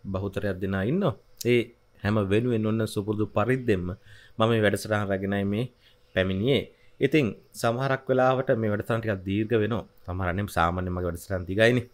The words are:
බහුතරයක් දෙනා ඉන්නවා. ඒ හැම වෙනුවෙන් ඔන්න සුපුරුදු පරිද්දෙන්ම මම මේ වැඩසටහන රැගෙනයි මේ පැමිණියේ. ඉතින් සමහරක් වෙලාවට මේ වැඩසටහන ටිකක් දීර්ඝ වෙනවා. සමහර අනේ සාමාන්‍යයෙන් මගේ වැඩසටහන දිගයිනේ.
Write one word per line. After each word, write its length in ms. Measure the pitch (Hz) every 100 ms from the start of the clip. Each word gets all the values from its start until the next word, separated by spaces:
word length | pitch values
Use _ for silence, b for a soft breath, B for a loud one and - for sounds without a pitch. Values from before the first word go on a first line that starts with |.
බහුතරයක් 560 | 98 107 104 - 101 92
දෙනා 240 | 95 98
ඉන්නවා. 320 | 101 175 185 107 _ -
ඒ 200 | 120 120 110 - _ _
හැම 180 | 98 107
වෙනුවෙන් 420 | 95 104 123 113 107
ඔන්න 160 | 110 110
සුපුරුදු 400 | - 101 104 107
පරිද්දෙන්ම 580 | 107 104 131 117 95 90 92 B B B
මම 80 | -
මේ 180 | 110 117
වැඩසටහන 440 | 104 98 104 104 101
රැගෙනයි 400 | 95 98 101 98
මේ 200 | 104 127 b b b _ -
පැමිණියේ. 480 | 92 95 117 123 - b b b
ඉතින් 260 | 139 160 120 - _
සමහරක් 520 | - 117 117 135 131 -
වෙලාවට 440 | 127 127 131 131
මේ 180 | 120 110
වැඩසටහන 300 | 104 - 117
ටිකක් 220 | 110 95
දීර්ඝ 320 | 92 98 107 117
වෙනවා. 300 | 107 113 - -
සමහර 260 | - 90 92
අනේ 200 | 90 101
සාමාන්‍යයෙන් 460 | - 85 90 92
මගේ 140 | 90 90
වැඩසටහන 380 | 85 - 95 90
දිගයිනේ. 400 | 95 113 123 113